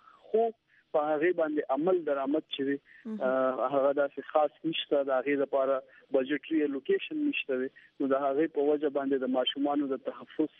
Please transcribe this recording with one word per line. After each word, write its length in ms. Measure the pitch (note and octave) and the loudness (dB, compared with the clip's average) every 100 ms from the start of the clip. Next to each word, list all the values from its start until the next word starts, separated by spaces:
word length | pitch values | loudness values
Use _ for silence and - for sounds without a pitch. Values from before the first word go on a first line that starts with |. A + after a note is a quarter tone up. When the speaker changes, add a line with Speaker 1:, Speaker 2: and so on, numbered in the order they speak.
| - - | -20 -20
Speaker 1:
خو 300 | - A3 A#3 - _ _ _ | -2 0 0 -4 _ _ _
په 60 | D#3 | 0
هغې 320 | D3+ D3+ F3 | 0 2 2
باندې 280 | E3+ D#3 D3+ - | 2 0 0 -2
عمل 360 | C3+ F3 F3+ D3 | 0 2 2 0
درآمد 360 | C#3 C3+ D3+ - | -2 0 -2 -2
چې 120 | - | -4
دی، 140 | C#3 C#3+ - - A3+ | -2 -4 -8 -16 -12
Speaker 2:
مهم. 160 | G#3+ | -4
Speaker 1:
اه، 460 | C3 C3 C3 B2+ B2+ | 0 2 2 0 0
هغه 260 | C#3 C#3 | 2 2
داسې 280 | C#3+ C#3 - - | 2 -2 -4 -2
خاص 240 | D#3 D3 - D#3+ | 0 0 -2 -6
نشته. 380 | D#3 - C#3+ | -4 0 0
د 60 | C#3 | 2
هغې 180 | C3 C3 | 0 0
لپاره 560 | C#3 C3+ C#3 C3+ C3+ - - _ | 0 0 0 0 0 -4 -18 _
بجټري 500 | C3+ C3 C#3+ - D#3+ | -2 0 -4 -2 0
الوکیشن 540 | D3 C3+ - G3 - D#4 | 0 -2 -2 -2 -2 -4
نشته 400 | - - - B2+ | -2 -2 -2 -2
دی. 100 | C3 - - - | -4 -8 -20 -6
نو 60 | C3+ | 0
د 60 | |
هغې 340 | C3+ C#3 C#3 D#3+ | 0 2 2 0
په 140 | D3 | 2
وجه 260 | C#3+ D3+ D3 | 2 2 0
باندې 300 | C#3 C#3 C#3 | -2 0 0
د 60 | |
ماشومانو 640 | B2+ B2+ B2 C#3 C#3+ D3 C#3 | 0 0 0 -2 0 0 -2
د 80 | C3 | -4
تحفظ 520 | C3+ - - - D3+ | -6 -12 -10 -4 -4